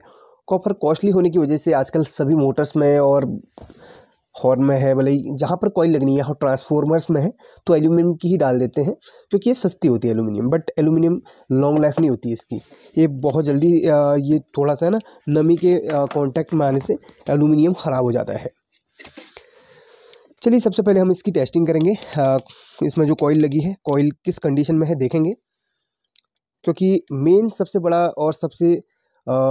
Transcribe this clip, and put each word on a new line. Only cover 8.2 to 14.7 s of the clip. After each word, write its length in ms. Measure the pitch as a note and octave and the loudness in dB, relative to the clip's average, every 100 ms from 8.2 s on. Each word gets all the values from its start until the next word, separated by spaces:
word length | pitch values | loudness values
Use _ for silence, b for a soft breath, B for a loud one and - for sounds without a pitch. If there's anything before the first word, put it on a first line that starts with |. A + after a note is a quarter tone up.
| F3 | -2
ही 80 | F#3 | 0
डाल 220 | C#3 B2+ | 0 0
देते 240 | B2 D3+ | -2 -2
हैं, 120 | C#3+ - b b b | -4 -6 b b b
क्योंकि 200 | G3+ A#3 | -2 0
ये 40 | |
सस्ती 340 | B3+ F3+ - D#3 | 0 -2 -2 0
होती 200 | A#2 A#2+ | 0 0
है 40 | |
एल्यूमिनियम। 380 | A2+ A2 G2+ A#2+ | -2 -2 -2 -2
But 120 | D#3+ - - | -2 -4 -2
एल्यूमिनियम 420 | D#3 D#3+ E3+ F3+ - b b | 0 2 2 -2 -8 b b
लॉन्ग 260 | C3 C#3+ D3+ | 0 2 2
लाइफ 220 | D3 C#3 | 0 0
नहीं 100 | D#3+ | 0
होती 220 | A#2+ A#2 | 0 -4
इसकी, 300 | A2+ - A2 - b b - | -8 -8 -12 -12 b b 0
ये 80 | D#3+ | 0
बहुत 380 | C3+ C#3+ D3 | 0 -2 0
जल्दी, 380 | D3+ C#3 E3+ E3+ | 0 2 4 2
अ, 320 | E3+ D3 C#3+ C#3+ | 2 2 2 0
ये 200 | C#3 D#3 | 0 -2
थोड़ा 360 | - - C#3+ | -2 -4 -2